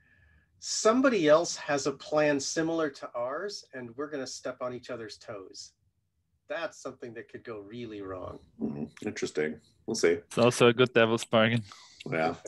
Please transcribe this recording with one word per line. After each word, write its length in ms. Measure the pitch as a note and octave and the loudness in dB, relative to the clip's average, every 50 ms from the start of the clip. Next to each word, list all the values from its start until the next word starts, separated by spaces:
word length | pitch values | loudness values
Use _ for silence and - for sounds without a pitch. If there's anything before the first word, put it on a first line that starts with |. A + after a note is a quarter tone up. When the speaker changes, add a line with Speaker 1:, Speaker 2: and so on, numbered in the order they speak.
| _ _ _ _ _ _ _ _ _ _ _ _ | _ _ _ _ _ _ _ _ _ _ _ _
Speaker 1:
Somebody 680 | - - - - - G#3+ A3+ C4 C4 C#4 A#3+ G3 D#3 D3 | -10 -8 -4 2 4 4 6 6 6 4 4 4 6 6
else 260 | D3+ D#3+ F3 - - | 6 6 6 2 -4
has 320 | - - - D3 C#3 - D3 | -6 -4 -2 -2 0 0 -2
a 40 | |
plan 480 | C3+ - - - D3+ D3+ D3+ D3+ C#3+ C#3 | -4 -6 -6 -2 0 2 4 4 2 2
similar 500 | C3+ - - E3 D#3+ E3 E3 E3 D#3+ D3 | 0 -4 -4 -2 -2 -2 0 0 -2 -2
to 200 | C3+ - C#3 B2 - | -4 -8 -14 -10 -8
ours, 500 | A#2+ A#2+ B2+ C#3+ D#3+ F#3+ G#3 - - - _ - | -6 -6 -4 -4 -6 -8 -8 -10 -12 -14 _ -14
and 220 | C3 B2 A#2 A2+ | -12 -12 -12 -10
we're 140 | B2+ D3+ D3 | -8 -8 -8
gonna 180 | D3+ C#3 B2+ - | -6 -8 -8 -8
step 300 | - - - C3+ B2 - | -10 -10 -10 -10 -8 -6
on 120 | B2+ B2 B2 | -8 -8 -8
each 160 | A#2+ B2 - | -8 -10 -10
other's 280 | B2+ A2+ A2 G#2 - - | -10 -10 -10 -12 -14 -16
toes. 560 | - - A2 G2 F#2+ - - - - - _ _ _ _ _ _ _ _ _ _ _ _ _ _ _ - | -14 -14 -12 -12 -12 -14 -16 -18 -18 -20 _ _ _ _ _ _ _ _ _ _ _ _ _ _ _ -10
That's 320 | D3 E3 E3 D3+ - - | -8 -6 -6 -8 -8 -10
something 320 | - C3+ B2 - - A#2+ A2 | -12 -12 -12 -12 -14 -14 -12
that 160 | A#2 G#2+ - | -14 -14 -14
could 140 | - A2+ - | -16 -16 -12
go 160 | A#2+ A2+ G#2 | -12 -12 -12
really 420 | G2 G2 A2+ A#2+ A#2+ G#2+ G#2+ G2+ | -12 -12 -12 -12 -12 -10 -10 -10
wrong. 380 | G2 F#2+ F#2+ F#2 F#2 F#2 - - _ _ _ - | -10 -10 -10 -10 -10 -12 -12 -14 _ _ _ -6
Speaker 2:
Mm-hmm. 260 | - - - - D2+ - - - - G#2+ | -6 -4 -4 -4 -8 -10 -10 -8 -8 -8
Interesting. 520 | G2+ - - - - - D#2 D#2+ - - _ _ _ _ _ | -6 -4 -6 -4 -2 -2 -2 -2 -2 -6 _ _ _ _ _
We'll 100 | - A2+ | -6 -2
see. 180 | - - - G#2 | 2 4 4 4
Speaker 3:
It's 240 | G#2+ - - - - | 2 -2 -4 0 4
also 300 | A#2 A#2+ - - B2+ A#2+ | 4 4 6 6 6 6
a 60 | A#2 | 6
good 200 | A#2+ B2+ - - | 6 4 4 6
devil's 300 | A#2 A2+ A2 A2+ A2+ - | 4 4 4 4 0 0
bargain. 380 | - A#2 A2+ A2 A#2 A#2 A#2 G#2+ - - - - - - - - - | 2 4 4 4 4 4 0 -2 -4 -14 -20 -20 -20 -20 -14 -10 -4
Speaker 2:
Yeah, 240 | - D#2+ D#2 D#2+ - - - | -2 0 0 0 -2 -4 -10